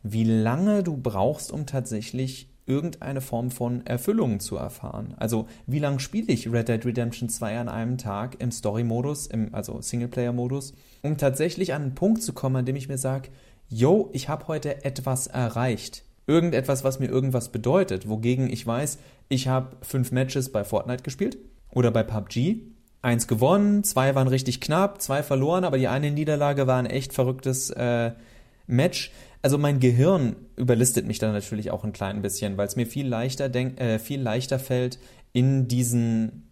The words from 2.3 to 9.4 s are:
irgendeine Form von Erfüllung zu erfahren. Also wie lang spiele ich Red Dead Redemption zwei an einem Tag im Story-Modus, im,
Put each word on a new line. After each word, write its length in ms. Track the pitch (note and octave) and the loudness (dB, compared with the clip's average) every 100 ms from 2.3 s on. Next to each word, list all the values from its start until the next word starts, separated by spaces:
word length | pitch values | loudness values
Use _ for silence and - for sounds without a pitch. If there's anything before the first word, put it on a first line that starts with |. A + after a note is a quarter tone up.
| C3 - _ - | -6 -16 _ -2
irgendeine 540 | C3+ E3 - C3+ C3+ | -2 -2 -8 -8 -8
Form 280 | C3 A#2 B2 | -4 -4 -4
von 340 | B2+ A#2+ A#2+ - | -2 -4 -4 -4
Erfüllung 520 | B2 - A3 C#3 G2+ | -2 0 2 0 -2
zu 180 | - D#2 | -4 -8
erfahren. 580 | B1+ - - - A2 - | -8 -10 -10 -10 -10 -6
Also 300 | A2 A2+ - - - | -2 -2 -4 -12 -4
wie 140 | C#3+ | 0
lang 180 | D3 C#3 | 0 -2
spiele 340 | - G#3+ A3 | -2 -4 0
ich 200 | A#2 A#2 | -2 0
Red 160 | A#2 A2+ | 0 2
Dead 180 | A2+ B2 | 0 0
Redemption 440 | A#2 A#2 - A#2 | -2 -4 -4 -6
zwei 280 | - A2 A2+ | -4 -4 -4
an 100 | A#2+ | -6
einem 300 | A2+ A#2 B2+ | -4 -4 -4
Tag 420 | G#2+ G2+ B2 - | -4 -6 -6 -4
im 120 | A#2+ | -6
Story-Modus, 760 | A#2 G#2+ G#2+ A#2+ A#2 C#3 D3 - | -2 -2 0 0 0 -2 -4 -4
im, 240 | A2+ | -4